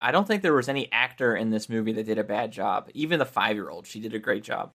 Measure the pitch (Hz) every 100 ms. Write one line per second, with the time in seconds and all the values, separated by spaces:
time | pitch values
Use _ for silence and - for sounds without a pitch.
0 | 123 160 202 208 190 143 123 139 - 117
1 | 127 - 123 101 110 110 - 113 110 110
2 | 110 107 104 107 113 - 101 92 - -
3 | 156 170 131 - 107 107 80 85 - 110
4 | 110 110 107 104 - - -